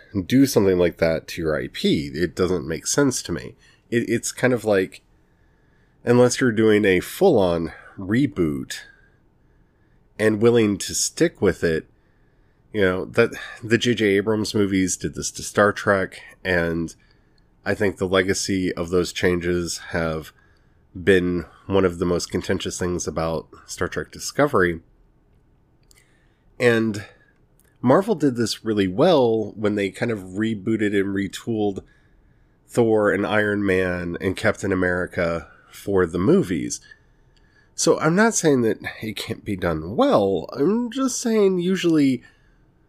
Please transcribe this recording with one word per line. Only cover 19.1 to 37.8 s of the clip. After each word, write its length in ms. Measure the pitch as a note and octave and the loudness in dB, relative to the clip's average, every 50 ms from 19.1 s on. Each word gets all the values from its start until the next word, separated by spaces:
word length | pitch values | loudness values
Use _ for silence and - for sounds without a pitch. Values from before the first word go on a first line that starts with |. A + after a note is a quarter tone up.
changes 640 | - - - F#2 F2+ F2 E2 F2 F2 F2 F2 E2 - - - - | -2 -2 0 0 0 0 0 -2 -2 -2 -2 -6 -8 -10 -10 -6
have 420 | - E2+ E2 D#2+ D#2 D#2+ D2+ - - _ _ _ _ _ _ _ _ _ _ _ - F#2+ | -4 -4 -2 -2 -4 -6 -10 -14 -20 _ _ _ _ _ _ _ _ _ _ _ -14 -4
been 460 | E2 G2+ F#2+ F#2 F2+ F2+ F2 F2 D#2 - - - - | 2 4 4 4 4 2 -2 -4 -6 -8 -16 -18 -6
one 180 | - F#2+ G2 F#2+ | 0 2 2 2
of 140 | F2+ F2 E2+ | 2 0 0
the 80 | F#2 | -2
most 240 | F2 F2 E2+ - - | 0 0 -2 -4 -4
contentious 480 | - F#2+ F2+ - G2 F2 - F#2+ - - | -6 -6 -2 -2 -4 -4 -4 -8 -6 -4
things 280 | F#2+ F2 F2 E2+ - | -4 -4 -4 -4 -6
about 420 | - D#2 E2 D#2+ E2 E2 D2 - - - - - | -6 -4 -4 -4 -2 -4 -6 -8 -10 -20 -20 -18
Star 200 | - - - F#2 | -14 -8 -6 -6
Trek 240 | E2 - - D#2+ - | -6 -6 -8 -10 -10
Discovery. 720 | - D#2+ - - - - C#3 D3 - G#2 F2+ F2 E2+ D#2+ - _ _ _ _ _ _ _ _ _ _ _ _ _ _ _ _ _ _ _ _ _ _ _ _ _ _ _ _ _ _ _ _ _ _ - | -12 -14 -14 -8 0 0 0 2 4 2 2 2 0 -4 -10 _ _ _ _ _ _ _ _ _ _ _ _ _ _ _ _ _ _ _ _ _ _ _ _ _ _ _ _ _ _ _ _ _ _ 0
And 480 | A#2+ B2 A#2 A2+ A2+ A2+ G2+ G#2+ - - - _ _ _ _ _ _ _ _ _ _ _ _ - | 2 4 4 4 0 -2 -4 -6 -10 -16 -20 _ _ _ _ _ _ _ _ _ _ _ _ -2
Marvel 340 | - A#2+ C3+ F3+ G3 A#3 G#3+ | 2 4 4 4 4 0 -2
did 220 | D3+ D3+ C#3+ A#2+ | 0 0 0 0
this 280 | A#2 A#2 G#2 - - - | 0 -2 -4 -4 -6 -4
really 240 | A2 G#2+ G#2 G2 F#2+ | -2 0 0 0 0
well 640 | F2+ G#2 D3 F#3+ F3 C#3+ B2+ A#2 A2+ A2+ G#2 G#2 - | 2 2 2 4 4 4 4 2 2 0 -2 -4 -6
when 180 | G2 A2 G#2 G#2 | -4 -4 -2 0
they 160 | G#2 G2+ F#2+ | 0 -2 -4
kind 200 | - - A#2+ A#2 | -4 -4 -4 -4
of 80 | A2+ G2+ | -4 -6
rebooted 760 | F#2 F#2 F#2 G2 A2 A2+ A2+ G2+ F#2 A2+ A2 G#2 G#2+ G2+ G#2 G2+ | -8 -10 -6 -4 -2 -2 -2 -4 -2 -2 -2 0 0 0 0 0
and 160 | G2 G2+ G2 | 0 0 -2
retooled 680 | G2 G2+ F#2 - - - B2 A#2 G#2+ G#2 G#2 G2 G2 - _ _ _ _ _ _ _ _ _ _ _ _ _ _ _ _ _ | -4 -4 -4 -8 -10 -8 -6 -4 -2 -2 -2 -2 -6 -12 _ _ _ _ _ _ _ _ _ _ _ _ _ _ _ _ _
Thor 420 | - - A#2 A2+ A2 G#2+ G#2 G2+ | 0 2 2 4 4 4 2 2
and 160 | E2+ G2 G2+ | 2 0 0
Iron 380 | - G2+ G#2+ G#2 G#2 G#2 G#2 G2+ | 0 0 0 0 0 0 0 0
Man 520 | G2 F#2 F#2 F#2 F2+ F2+ F2+ F2 F2 E2+ - | 0 2 2 0 0 -2 -4 -6 -6 -6 -4
and 160 | - G2 F#2 | -4 -4 -4
Captain 360 | - - G#2+ G2 - - G2 | -2 -2 -2 -2 -2 -2 -2
America 760 | F#2+ F#2 F#2 F2+ F2+ F2+ F2 E2 - - F2 E2+ E2+ E2 D#2+ - - _ _ _ | 0 0 0 0 0 -2 -4 -4 -4 -2 -2 -2 -2 -4 -8 -12 -20 _ _ _
for 360 | - - - - G2 F#2 F#2 | -20 -12 -6 0 2 2 2
the 120 | E2 E2 F2 | 2 0 0
movies. 640 | F2+ B2 E3+ G3+ D#3 F2 F#2 C#2+ A#1+ - - - _ - - _ _ _ _ _ _ _ _ _ _ _ _ _ _ _ _ | 2 2 4 2 2 0 -4 -4 -4 -6 -8 -10 _ -20 -20 _ _ _ _ _ _ _ _ _ _ _ _ _ _ _ _
So 240 | - | -2